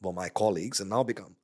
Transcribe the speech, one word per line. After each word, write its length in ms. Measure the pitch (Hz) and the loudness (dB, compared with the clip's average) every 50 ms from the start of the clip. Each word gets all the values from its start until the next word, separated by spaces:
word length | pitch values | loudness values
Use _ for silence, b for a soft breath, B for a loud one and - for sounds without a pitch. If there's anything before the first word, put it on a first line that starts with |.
were 120 | 95 92 | -6 -6
my 160 | 87 90 92 85 | -4 -4 -4 -4
colleagues, 500 | - - 107 107 95 82 92 127 - - | 0 2 4 4 4 2 0 -2 -4 -4
and 80 | 98 95 | -2 0
now 120 | 107 127 | 2 2
become, 340 | 131 123 110 104 92 87 90 _ | 2 2 -2 -6 -10 -16 -20 _